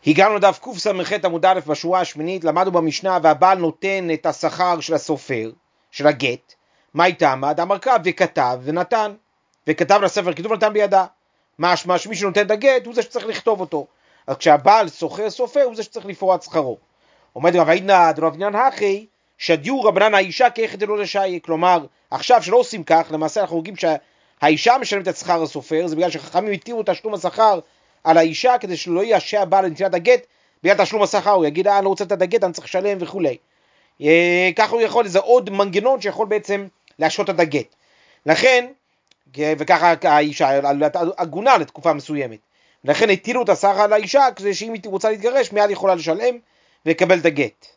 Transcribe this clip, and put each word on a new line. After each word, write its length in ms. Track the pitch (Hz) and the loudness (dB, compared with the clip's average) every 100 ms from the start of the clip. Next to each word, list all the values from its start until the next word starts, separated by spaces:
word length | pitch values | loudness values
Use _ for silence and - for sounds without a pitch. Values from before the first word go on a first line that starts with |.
| 160 | 2
הגענו 280 | 156 196 | 4 4
לדף 240 | 208 190 - | 4 2 2
קס"ח 500 | 254 220 220 190 160 196 | -12 -6 -4 -4 -4 -4
עמוד 220 | 185 170 185 | -2 0 2
א' 140 | 185 151 | 2 -2
בשורה 340 | 147 170 185 | -6 -2 -2
השמינית, 440 | 175 147 165 190 | -2 -6 -8 -4
למדנו 280 | 160 156 185 | -2 0 0
במשנה, 460 | 175 160 - 190 180 | 0 -2 -4 -2 2
"והבעל 360 | 156 143 185 190 | 2 4 4 4
נותן 500 | 165 156 190 196 175 | -2 -4 -4 -4 -4
את 120 | 160 170 | -4 -4
השכר 540 | - 160 175 180 170 | -4 -6 -2 -2 -2
של 140 | 151 | -2
הסופר, 560 | 160 - 143 - 123 110 - _ _ _ | -4 -4 -8 -4 -6 -6 -12 _ _ _
של 160 | - 147 | 0 0
הגט, 480 | 139 135 120 _ _ _ _ _ | 0 -4 -4 _ _ _ _ _
מה 120 | 147 180 | 0 0
איתה 260 | 170 151 | 2 0
עמד?" 280 | 131 139 156 | 0 -4 -4
אמר 180 | 175 202 | -2 -2
כך, 180 | 262 240 | 0 0
"וכתב 540 | 170 - 175 - 127 127 | 0 -2 -2 0 -2 -2
ונתן." 520 | 127 165 175 226 214 208 _ _ _ _ - | -6 -6 -2 -2 -4 -8 _ _ _ _ -6
וכתב 340 | 160 147 202 | -4 2 2
לספר 300 | 190 208 180 | 2 -2 -4
כתוב 200 | 165 202 | -6 -6
ונתן 200 | 220 220 | -2 0
בידה. 340 | 208 202 190 180 _ _ _ _ - | 0 2 2 0 _ _ _ _ -4
משמע 400 | 170 175 175 180 | 0 0 0 -2
שמי 180 | 196 190 | -2 -6
שנותן 300 | 202 202 196 | -2 0 0
את 40 | |
הגט 360 | 208 269 254 220 | 2 2 2 -2
הוא 80 | |
זה 80 | 233 | -6
שצריך 240 | 220 247 214 | -4 -8 -8
לכתוב 340 | 196 - 202 | -4 -2 -2
אותו. 260 | 180 156 - _ _ _ - | -4 -8 -10 _ _ _ -10
אז 100 | 135 | -2
כשהבעל 520 | 160 147 135 220 185 | 4 4 6 4 2
שוכר 420 | - 160 190 214 | -4 -8 -6 -8
סופר 320 | - 240 285 | -6 -2 0
הוא 140 | 254 226 | 0 -2
זה 60 | |
שצריך 240 | 214 233 196 | -12 -12 -14
לפרוע 280 | 175 190 | -4 0
את 80 | 180 | 0
שכרו. 360 | - 160 131 110 _ _ _ _ _ | 0 -4 -2 -8 _ _ _ _ _
עומד 240 | 123 160 175 | 0 2 4
רב 120 | 156 | 4
עידנא 440 | 180 190 185 170 | 2 4 4 4
דרב 220 | 156 160 | 2 -2
עניין 200 | 151 202 | -2 -4
הכי, 520 | 208 262 - 208 196 220 _ _ _ | 0 0 0 -4 -4 -8 _ _ _
שדיור 500 | - 160 156 269 214 | -2 -2 0 0 2
רבנן 260 | 185 214 | 4 2
האישה 360 | 202 190 160 247 | 2 0 2 0
כאיכא 260 | 226 220 202 | 2 -6 -6
דלא 220 | 202 208 | -6 -4
לשעיה. 420 | 196 202 190 175 | -4 -4 -4 -6
כלומר, 460 | - 160 180 170 139 _ _ | -6 0 2 2 -2 _ _
עכשיו 320 | 131 - 233 | -10 2 2
שלא 140 | 170 233 | 4 0
עושים 280 | 247 214 | 0 -6
כך, 220 | 156 165 165 | 0 0 2
למעשה 300 | 156 156 214 | -4 -4 -4
אנחנו 160 | 185 170 | -4 -4
רואים 180 | 165 - | -8 -6
שהאישה 1000 | 175 151 _ _ _ _ 147 151 226 254 | -4 -4 _ _ _ _ 0 2 2 2
משלמת 300 | 226 202 175 | 0 -4 -4
את 80 | - | -8
שכר 260 | 180 170 | -2 -2
הסופר, 440 | 156 151 - 160 175 | -2 -8 -6 -4 -2
זה 100 | 156 | -2
בגלל 140 | 175 | -4
שחכמים 420 | 160 143 175 208 | -4 -4 -4 -4
התירו 300 | 190 - 233 214 | -8 -8 -6 -4
תשלום 280 | 180 220 | -4 -6
השכר 460 | 202 175 - 220 185 _ _ _ _ | -6 -6 2 2 2 _ _ _ _
על 140 | 160 165 | 2 4
האישה, 400 | 165 156 254 247 | 4 0 0 0
כדי 160 | 202 170 | -2 -10
שלא 260 | 175 175 | -4 -4
ישע 380 | 220 196 - 208 | 0 0 0 -2
הבעל 220 | 185 190 | 2 2
לנטילת 300 | 185 156 190 | 0 -2 -2
הגט, 320 | 180 175 247 _ _ _ _ | 0 2 2 _ _ _ _
בגלל 220 | 170 196 | 0 2
תשלום 180 | 185 214 | 0 0
השכר, 280 | 190 208 175 | 0 0 2
הוא 140 | 196 | 2
יגיד, 240 | 151 156 190 | 2 0 0
"אה, 80 | 202 | 2
אני 60 | |
לא 40 | 196 | 0
רוצה 160 | 190 | -2
לתת 80 | 190 | -4
את 100 | 196 | -2
הגט, 220 | 180 220 | 0 0
אני 80 | - | -2
צריך 140 | 220 - | -4 -6
לשלם" 320 | 185 202 196 | -4 -2 -4
וכולי. 360 | 170 196 156 123 _ _ _ _ _ _ | -8 -4 -4 -4 _ _ _ _ _ _
אה, 480 | 147 165 175 175 185 170 | 2 4 4 2 0 2
ככה 160 | 214 | 0
הוא 80 | 233 | 2
יכול, 280 | 226 233 208 | 0 0 2
זה 100 | 180 | 0
עוד 320 | 196 247 196 | 4 2 2
מנגנון 500 | 196 202 180 233 262 | -2 0 0 0 -2
שיכול 260 | 202 - 214 | -4 -6 -4
בעצם 400 | 208 208 202 196 _ _ - | -4 -4 -6 -6 _ _ -4
להשהות 320 | 202 202 202 | -4 -2 -4
את 100 | 180 | 0
הגט. 340 | 165 139 - _ _ _ _ _ 147 | 0 0 -6 _ _ _ _ _ -2
לכן, 400 | 165 247 254 247 - _ _ _ _ _ 131 | 2 4 2 0 -16 _ _ _ _ _ -6
וככה 560 | 151 151 151 170 170 165 | -4 -2 0 4 4 4
האישה 580 | 175 147 151 139 139 139 139 143 151 175 170 190 | 4 4 2 0 0 2 0 0 0 0 -4 -4
עגונה 420 | 170 156 240 233 | -8 -2 2 2
לתקופה 340 | 143 - 170 | 2 -4 -2
מסוימת. 460 | 147 139 147 127 107 _ _ _ _ | -2 -4 -6 -6 -10 _ _ _ _
לכן 260 | 127 147 220 | -2 2 2
הטילו 320 | 196 208 226 | 0 -2 -2
את 60 | 202 | 0
השכר 320 | 180 196 196 | 2 2 2
על 120 | 208 | 2
האישה, 340 | 214 208 277 269 190 | 2 2 2 2 0
כדי 180 | 202 | -6
שאם 180 | 190 220 | -6 -8
היא 100 | 226 | -12
רוצה 260 | 208 190 214 | -8 -4 -4
להתגרש, 420 | 220 220 262 240 | -2 -2 0 -2
מיד 180 | 208 208 | 0 0
יכולה 240 | 190 190 | 0 0
לשלם 400 | 180 156 170 240 240 _ _ _ _ 156 | 0 -2 -2 -2 -4 _ _ _ _ -4
ולקבל 320 | 165 180 180 | 0 2 4
את 80 | 165 | 2
הגט. 400 | 147 123 _ _ | 0 -4 _ _